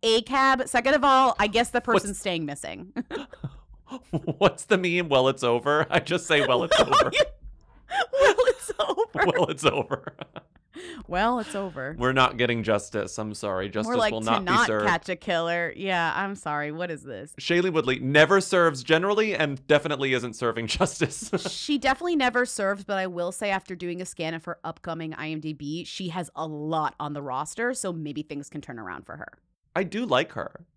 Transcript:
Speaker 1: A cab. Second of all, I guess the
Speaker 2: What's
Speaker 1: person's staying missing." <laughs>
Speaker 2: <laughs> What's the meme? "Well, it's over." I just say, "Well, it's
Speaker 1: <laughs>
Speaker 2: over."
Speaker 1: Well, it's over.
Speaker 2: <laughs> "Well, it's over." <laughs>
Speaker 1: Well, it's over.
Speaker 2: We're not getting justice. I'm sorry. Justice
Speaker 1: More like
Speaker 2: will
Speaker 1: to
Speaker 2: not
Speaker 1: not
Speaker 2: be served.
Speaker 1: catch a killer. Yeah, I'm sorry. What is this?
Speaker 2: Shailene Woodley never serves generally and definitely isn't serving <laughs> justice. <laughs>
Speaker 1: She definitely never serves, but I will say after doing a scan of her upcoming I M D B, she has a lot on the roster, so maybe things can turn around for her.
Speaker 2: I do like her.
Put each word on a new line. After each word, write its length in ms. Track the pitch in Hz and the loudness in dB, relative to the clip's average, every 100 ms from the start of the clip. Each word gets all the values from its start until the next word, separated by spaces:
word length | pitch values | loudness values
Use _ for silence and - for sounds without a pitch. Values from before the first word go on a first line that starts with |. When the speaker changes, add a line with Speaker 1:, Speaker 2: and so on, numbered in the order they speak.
Speaker 1:
A 200 | 226 226 | 4 2
cab. 440 | 226 269 269 262 254 | 2 2 4 4 2
Second 280 | 247 247 | 0 4
of 100 | 285 | 4
all, 320 | 277 262 262 - | 6 6 6 4
I 80 | 214 | 2
guess 240 | 220 240 | 2 2
the 100 | 240 | 0
Speaker 2:
What's 180 | 240 220 | 2 2
Speaker 1:
person's 160 | 202 196 | 2 -6
staying 280 | 202 175 151 | -4 -2 -4
missing." 460 | 143 76 92 185 220 247 | -8 -10 -12 -12 -12 -8
<laughs> 560 | - 285 - 135 - - - _ | -8 -10 -12 -12 -12 -20 -20 _
Speaker 2:
<laughs> 500 | 254 _ 160 135 139 | -18 _ -6 -6 2
What's 260 | 202 - | 2 2
the 140 | - 190 | 0 2
meme? 300 | 185 175 175 | 2 0 2
"Well, 200 | 139 131 | 4 4
it's 160 | 131 | 2
over." 420 | 123 120 127 151 151 | 2 2 2 2 2
I 100 | - | 0
just 260 | - 175 - | 0 -4 2
say, 200 | 147 - | 2 4
"Well, 180 | 123 | 2
it's 140 | - 622 | 4 4
Speaker 1:
<laughs> 0 | |
Speaker 2:
over." 300 | - 587 - 571 605 - - - _ - _ 762 - | 4 4 4 2 0 -2 -20 -20 _ -20 _ -4 -2
Speaker 1:
Well, 220 | 539 539 370 494 | 4 4 6 2
it's 240 | 494 - - | 0 -6 -4
over. 260 | 605 339 453 | -4 -2 -4
Speaker 2:
<laughs> 220 | - - - | 0 0 2
"Well, 100 | - | 0
it's 140 | - | 2
over." 520 | 156 131 - 135 - - | 0 0 -4 -6 -8 -16
<laughs> 60 | - - _ _ _ - 359 320 - | -16 -16 _ _ _ -18 -16 -16 -6
Speaker 1:
Well, 320 | 175 220 247 | -2 0 0
it's 160 | 214 | -4
over. 400 | 202 196 151 131 151 | -8 -8 -8 -10 -2
Speaker 2:
We're 160 | 123 | 0
not 240 | 131 127 123 | 4 2 4
getting 280 | 120 117 | 0 0
justice. 520 | 107 104 - 107 98 - | 2 0 0 -6 -6 -6
I'm 140 | 107 | -8
sorry. 340 | 104 104 95 101 | -6 -6 -4 -4
Justice 180 | 107 113 | -4 -2
Speaker 1:
More 100 | 247 | 0
like 160 | 110 | 0
Speaker 2:
will 80 | 110 | 0
Speaker 1:
to 40 | 110 | 0
Speaker 2:
not 160 | 113 | 0
Speaker 1:
not 160 | 180 196 | 2 2
Speaker 2:
be 40 | 240 | 2
served. 200 | 214 104 | 2 2
Speaker 1:
catch 220 | 170 - | 0 -2
a 60 | |
killer. 580 | 180 - 170 170 170 170 - | -8 -2 -2 0 -2 -4 -6
Yeah, 360 | 196 180 165 - | -4 0 0 -2
I'm 180 | 196 | -4
sorry. 380 | 196 - 147 147 | -6 -6 -4 -4
What 180 | 156 175 | -6 -8
is 140 | 151 | -8
this? 280 | 139 107 139 - | -10 -12 -12 -10
Speaker 2:
Shailene 320 | - 170 185 | 0 2 2
Woodley 280 | 156 127 - | 2 2 0
never 400 | 131 147 151 196 | 4 6 8 6
serves 420 | 185 185 170 139 | 4 4 4 2
generally 540 | 123 160 190 208 220 190 | 2 2 4 2 0 0
and 280 | 151 135 - | -2 -4 4
definitely 460 | 147 147 139 135 | 4 4 -2 0
isn't 200 | 127 120 | 0 -2
serving 320 | 110 123 113 - | -4 -2 -2 -4
<laughs> 0 | |
justice. 640 | - 185 - 165 - 220 | -2 -2 0 -4 -4 -6
<laughs> 180 | 196 285 | -4 -4
Speaker 1:
She 260 | - - 285 | -8 -4 0
definitely 380 | 262 269 349 330 | 0 0 0 0
never 280 | 254 240 | 2 0
serves, 380 | 247 - 196 196 | -2 -2 -2 -4
but 160 | 202 196 | -4 -4
I 80 | 190 | -4
will 240 | 175 175 | -4 -6
say 200 | 185 208 | -4 -2
after 260 | 190 - 180 | -2 -4 -10
doing 240 | 175 175 | -8 -8
a 20 | 185 | -10
scan 280 | - 160 | -6 -6
of 120 | 165 160 | -6 -8
her 120 | 170 | -10
upcoming 500 | 165 160 - 165 160 | -10 -12 -10 -8 -8
I 140 | 160 156 | -8 -8
M 80 | 156 | -6
D 120 | 156 | -8
B, 320 | 147 147 160 | -8 -8 -8
she 240 | - - 185 | -10 -8 -6
has 200 | 165 165 | -6 -8
a 120 | - 160 | -8 -8
lot 500 | 151 151 160 151 - | -6 -4 -2 -2 -4
on 140 | 147 | -8
the 100 | 147 | -8
roster, 500 | 143 127 156 - 233 | -6 -6 -6 -4 -4
so 200 | 254 190 | -4 -6
maybe 300 | 170 147 147 | -6 -6 -8
things 260 | - 143 143 | -8 -10 -10
can 120 | - | -12
turn 200 | - 120 | -12 -12
around 260 | 101 80 - | -10 -12 -12
for 100 | 76 | -14
her. 120 | - _ _ _ _ 165 | -14 _ _ _ _ -4
Speaker 2:
I 80 | |
do 200 | 185 208 240 | -2 -4 0
like 260 | 127 - | 0 0
her. 340 | - 85 - - | -4 -8 -10 -20